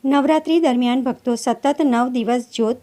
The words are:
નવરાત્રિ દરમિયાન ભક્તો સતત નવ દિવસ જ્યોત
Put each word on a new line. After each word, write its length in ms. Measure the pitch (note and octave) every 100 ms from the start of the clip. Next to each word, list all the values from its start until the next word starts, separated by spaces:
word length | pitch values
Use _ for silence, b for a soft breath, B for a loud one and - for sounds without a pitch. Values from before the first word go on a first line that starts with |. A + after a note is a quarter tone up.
નવરાત્રિ 520 | C4+ C#4+ C#4+ D#4 D#4 D#4+
દરમિયાન 420 | D#4+ B3 B3 B3+
ભક્તો 280 | B3+ B3 - A#3
સતત 480 | - A3+ C#4 D4
નવ 260 | D4+ A#3 B3 B3+
દિવસ 280 | A3 B3 A#3+ -
જ્યોત 220 | A3 A#3+